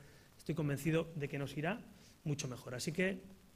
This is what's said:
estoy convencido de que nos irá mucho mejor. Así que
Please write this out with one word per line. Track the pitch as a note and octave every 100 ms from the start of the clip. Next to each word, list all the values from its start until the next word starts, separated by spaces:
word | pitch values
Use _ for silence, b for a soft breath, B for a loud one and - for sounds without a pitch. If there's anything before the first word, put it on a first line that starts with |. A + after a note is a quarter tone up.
| B B B -
estoy | -
convencido | D#3+ D3+ C3+ D#3 D#3+ E3 D#3+
de | C#3
que | C#3+
nos | C3+ D3+
irá | D#3+ A3+ - B B B
mucho | D#3 C#3+ -
mejor. | - B2
Así | B2 -
que | D3+ F#3 F#3+ - - -